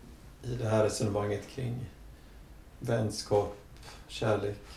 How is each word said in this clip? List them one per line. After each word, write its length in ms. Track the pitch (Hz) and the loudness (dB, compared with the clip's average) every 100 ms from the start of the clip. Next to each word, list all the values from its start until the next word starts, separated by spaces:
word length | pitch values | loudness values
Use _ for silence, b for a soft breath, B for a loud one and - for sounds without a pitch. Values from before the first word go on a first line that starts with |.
| - - - - | -16 -18 -18 -12
i 120 | 123 120 | -6 -2
det 120 | 113 | 4
här 160 | 110 | 6
resonemanget 640 | 104 - 107 101 104 101 - | 6 4 2 2 2 0 -4
kring 360 | - 123 123 - - - B B B B - - - | -4 -2 -2 -6 -10 -18 B B B B -18 -18 -8
vänskap, 800 | 120 113 107 - - 104 98 - - - B B B | 0 2 2 -2 4 4 4 -2 -14 -16 B B B
kärlek, 520 | - 110 104 104 104 - | -2 2 2 2 -4 -10